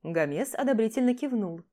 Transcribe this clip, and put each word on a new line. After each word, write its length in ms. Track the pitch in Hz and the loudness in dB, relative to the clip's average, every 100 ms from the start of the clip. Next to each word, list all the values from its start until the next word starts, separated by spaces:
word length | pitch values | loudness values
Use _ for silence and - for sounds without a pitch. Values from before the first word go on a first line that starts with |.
Гомес 500 | 160 165 147 147 269 | -2 0 0 0 -4
одобрительно 600 | - 269 226 220 247 247 247 | -2 0 2 2 2 2 2
кивнул 460 | 294 240 190 170 - | -2 -2 -2 -6 -14